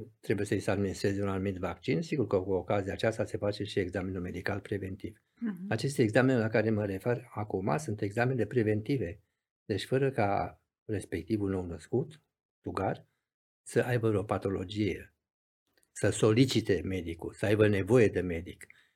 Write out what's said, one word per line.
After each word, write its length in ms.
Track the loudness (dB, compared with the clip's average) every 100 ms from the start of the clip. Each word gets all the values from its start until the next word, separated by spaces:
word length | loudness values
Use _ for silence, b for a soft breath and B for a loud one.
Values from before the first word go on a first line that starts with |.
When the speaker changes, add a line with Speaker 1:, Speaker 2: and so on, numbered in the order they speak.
| -14 _
Speaker 1:
trebuie 260 | -4 -2 0
să-i 140 | -2
se 100 | 0
administreze 520 | 0 -2 -2 -2 0
un 60 | -2
anumit 280 | -2 -2 -4
vaccin. 460 | -6 -6 -2 -2
Sigur 240 | -2 -2 2
că 140 | 0
cu 120 | 0
ocazia 400 | -2 0 0 0
aceasta 320 | 0 -2 0
se 120 | -4 -2
face 280 | -2 -2
și 140 | -4 -2
examenul 440 | -2 -4 -4 -6
medical 380 | -6 -6 -4 -4
preventiv. 640 | -4 -6 -6 -10 -12 -14 _ -8
Speaker 2:
Mhm. 260 | -8 -6 -4
Speaker 1:
Aceste 340 | -4 -2 2
examene 360 | 4 4 4 4
la 100 | 2
care 220 | 2 2
mă 160 | 0 -2
refer 420 | -2 -2 -2 -4
acum 420 | -8 -4 -2 0 -2
sunt 240 | -2 -4
examene 440 | -2 0 0 2 0
preventive. 760 | 2 2 0 0 -2 -2 -8 _ _ _ _
Deci, 200 | -4 -4
fără 260 | 0 0 2
ca 520 | 2 2 2 -2 -8 _ _
respectivul 640 | -6 -6 -4 -8 -2 -2 0
nou-născut, 720 | -2 -4 -10 -2 -2 -2 -12 _ _ _ _
tugar, 460 | -8 -2 -2 -4 _ _ _ _ _ _
să 200 | 0 0
aibă 260 | 2 2 2
vreo 140 | 2
patologie, 920 | 0 0 0 -2 -4 -2 0 -2 -10 _ _ _ _ _ _ _ _
să 180 | -2 0
solicite 720 | 4 4 6 4 4 2 0
medicul, 480 | 0 -4 -6 -8 -10
să 140 | -4 0
aibă 200 | 6 6
nevoie 420 | 4 4 6 6
de 120 | 4
medic, 460 | -2 -4 -8 -16 -20 b b